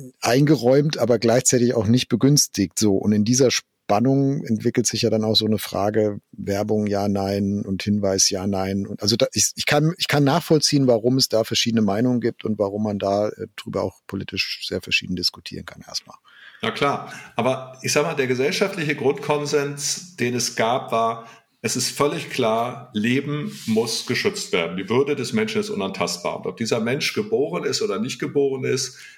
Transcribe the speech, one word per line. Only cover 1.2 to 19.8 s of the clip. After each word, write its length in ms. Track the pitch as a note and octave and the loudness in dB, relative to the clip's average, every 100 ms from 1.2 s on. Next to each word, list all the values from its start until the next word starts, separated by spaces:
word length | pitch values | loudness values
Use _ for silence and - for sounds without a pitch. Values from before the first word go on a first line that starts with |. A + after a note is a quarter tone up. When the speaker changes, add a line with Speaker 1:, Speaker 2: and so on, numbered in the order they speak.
| A2+ B2 - B2+ A#2+ | 4 4 6 4 4
Speaker 1:
auch 120 | B2 G2+ | 4 4
nicht 220 | B2 - | 2 2
begünstigt. 720 | A2+ C3 D3 - - G2 - | 2 4 4 2 0 -2 2
So. 160 | G#2+ G2 | 2 2
Und 160 | G#2 | 2
in 140 | G#2 G#2 | 2 4
dieser 260 | B2 B2+ | 4 4
Spannung 920 | - - _ - G2+ B2+ C3+ C#3 C#3 - | 2 -6 _ 0 2 4 4 2 0 -2
entwickelt 420 | G#2+ A#2 B2 A2+ | -2 0 0 0
sich 140 | A2 | 0
ja 80 | A2+ | 0
dann 160 | A2 A2 | 2 2
auch 100 | G2+ | 2
so 100 | G#2+ | 2
eine 120 | G#2+ | 0
Frage, 600 | - F#2 G2+ G#2+ G#2+ G#2 _ | -2 -2 0 2 0 0 _
Werbung, 560 | - G2 G2 G#2+ G#2+ G#2 | -10 -4 -2 0 0 2
ja, 220 | G2+ G2+ | 0 0
nein, 560 | G2 G2 G2+ G2 G2+ G2+ | 0 0 0 0 -2 -2
und 180 | F#2+ | -4
Hinweis, 460 | G#2 G#2 G2 G2 - | 0 0 2 2 0
ja, 180 | F#2+ F#2 | 0 -2
nein. 400 | G2 F#2+ G2 G#2 | -2 -2 -2 -4
Und 140 | G2+ | -4
also 160 | G2+ G#2+ | 0 2
da, 100 | - | 0
ich, 180 | G#2+ - - | 0 -2 -2
ich 100 | - | 0
kann, 280 | D3 D#3 F3 | 2 2 0
ich 100 | - | -2
kann 160 | D3 | 2
nachvollziehen, 640 | C#3 E3 - D#3 - D3 C3 | 2 2 2 2 4 2 4
warum 300 | A#2 A#2 C3 | 4 4 2
es 100 | B2+ | 2
da 160 | A2 | 0
verschiedene 380 | A2+ A#2 A#2+ A2+ | 0 0 0 2
Meinungen 400 | G#2 G2+ B2+ B2 | 2 2 2 0
gibt 240 | A#2 - A2 | -2 -4 -4
und 120 | G#2+ | -2
warum 260 | G2+ G2+ | -2 -2
man 160 | G#2+ G2+ | -2 0
da, 280 | G2 G2+ G#2+ | 0 2 0
äh, 200 | - G2+ - | -4 -12 -12
drüber 260 | - G2 | -8 -4
auch 160 | F#2+ - - | -4 -6 -10
politisch 580 | G2 G2 F#2+ - - - | -10 -6 -6 -6 -6 -6
sehr 140 | F#2 | -8
verschieden 380 | - - F2+ F2+ | -4 -4 -4 -4
diskutieren 480 | F2+ - - F#2 E2+ | -4 -6 -14 -12 -14
kann 180 | - - | -16 -12
erstmal. 300 | - - - _ - - - | -12 -12 -20 _ -20 -20 -8
Speaker 2:
Na 100 | A2+ | -6
klar, 400 | - C#3+ A#2 - - - - | -2 -2 -2 -8 -16 -12 -2
aber 420 | A#2+ B2+ - - | -2 -2 -6 -8
ich 100 | B2+ | -2
sag 120 | D3+ | 0
mal, 100 | E3 | 0
der 140 | D3 B2+ | 0 0
gesellschaftliche 680 | B2 C#3 F#3 G3 G3 D3+ D3 | 0 0 0 -2 -2 -4 0
Grundkonsens, 1200 | B2+ C#3+ - D3 D3 D3+ C#3+ C#3+ | 0 0 0 -2 0 0 -2 -4